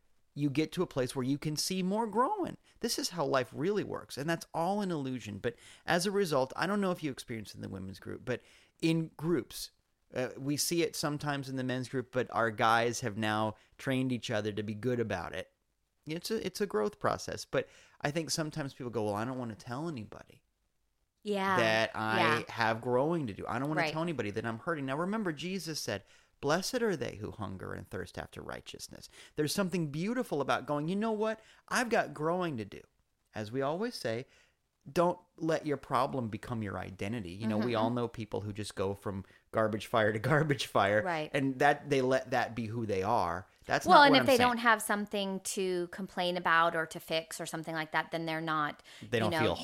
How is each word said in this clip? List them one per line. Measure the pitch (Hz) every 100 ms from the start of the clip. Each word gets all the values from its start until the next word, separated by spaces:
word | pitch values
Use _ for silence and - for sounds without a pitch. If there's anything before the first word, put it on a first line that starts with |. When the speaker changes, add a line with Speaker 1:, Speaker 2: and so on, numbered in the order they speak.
| _ _ _ 147
Speaker 1:
you | 143
get | 135 156
to | -
a | 175
place | 139 127 135
where |
you | 127 143
can | 156 151
see | - 190
more | 185 214 233
growing. | 208 277 415 320 - _ -
This | 240 -
is | -
how | 170
life | 139 135 123
really | 117 170 208
works, | - 98 - 117
and | 151
that's | 165 -
all | 156 170 208
an | 190
illusion. | 160 131 127 107 101
But | 120 - - - -
as | 175 196
a |
result, | 202 180 143 131
I | - 165
don't | 208
know | 196
if | 180
you | 151
experience | 123 - 113 98
in | 107
the | 104
women's | 95 95 92
group, | 104 98
but | 113 117 - - _ -
in | 165 165 160 -
groups, | 156 156 - - - _ _ _ _
uh, | - 123 95
we | 135 143
see | - 170
it | 160
sometimes | - 151 147 147 143 131
in | 131
the |
men's | 127 127 123
group, | 131 117
but | 127 107
our | - 113
guys | 107 117 117 120 113
have | 120 101
now | 107 110 110 - _ _
trained | 139 131 131
each | 120 -
other | 107 107
to | 101
be | 104
good | 104 123 120
about | 110 92 -
it. | 82 - _ _ _ _ _ 147
It's | 165 -
a, | 220 185
it's | -
a | 208
growth | 214 208 -
process, | 110 104 - - -
but | 139 - - - _
I | 147
think | 160 147
sometimes | - 151 156 139
people | - 123
go, | 113
"Well, | 104
I | 101
don't | 120 127
wanna | 117
tell | 107 - 123 170
anybody | 131 101 - - - _ _ _ _ _ _ _ _
Speaker 2:
Yeah. | 208 196 196 185
Speaker 1:
that | 110 110 110
I | - 110 113
Speaker 2:
Yeah. | 165 151 -
Speaker 1:
have | - 113 117
growing | 123 123 151 170 123
to |
do. | 95 -
I | 117
don't | 143
wanna | 156
Speaker 2:
Right. | 156
Speaker 1:
tell | 156
anybody | 175 135 104
that | 104 113
I'm | 113
hurting." | 175 160 135
Now, | 143
remember, | 180 220 185
Jesus | 143 175 190 160 147
said, | - 101 - - _ _
"Blessed | 139 170 - 254
are | 226 156
they | 117 98
who | 95
hunger | - 98 92 98
and | 95 98
thirst | 98 87 -
after | - -
righteousness." | - 64 - - - - - - -
There's | - 147
something | - 185 180 156
beautiful | 147 196 247 233 151
about | 131 113 131
going, | 147 156
"You | 196
know | 226
what? | 208 220 220 - - -
I've | 202 240
got | 208 135
growing | 143 156 180 170 120
to |
do." | 101 73 - _ _ _ _
As | 107 107
we | 131
always | 135 170 240
say, | - 120 113 135 _ _ _ _ _ -
don't | 175 175 175 _ -
let | 165 156 147
your | 135
problem | - 127 139 139 113
become | 107 - 117
your | 101 95
identity. | 95 95 98 117 87
You | 95 110
know, | 107
we | 120
Speaker 2:
Mm-hmm. | 110
Speaker 1:
all | 113
know | 123 117
people | - 107 107
who | 104
just | 104 101 -
go | 98
from | 98 107 95 - - _
garbage | 113 110 104 -
fire | 113 107
to | 107
<laughs> | 117 151 156
garbage | 120 -
fire, | 117 98 107
Speaker 2:
Right. | 175 160 151
Speaker 1:
and | 139 135 127
that | 143 143 143
they | 135
let | 127 131 123
that | 123 113
be | 113 110
who | 117 107
they | 95
are. | 98 117 87 87 - _
That's | - 127
Speaker 2:
Well, | 330 339
Speaker 1:
not |
Speaker 2:
and | 285
Speaker 1:
what | 269
Speaker 2:
if |
Speaker 1:
I'm | 294
Speaker 2:
they | 247
Speaker 1:
saying. | 247
Speaker 2:
don't | 233
have | 240 220
something | - 208 208 208 196 190
to | - - 185 180 175
complain | - 190 - 180 180
about | 175 165 170 170
or | 160
to | 170
fix | - 160 160 -
or | 160
something | 160 160
like | 160 156
that, | 160 160
then | 165 165
they're | 160
not, | 160 156 147 - - - 107
Speaker 1:
They | 117
Speaker 2:
you |
Speaker 1:
don't | 107
Speaker 2:
know, | 156 156
Speaker 1:
feel | 85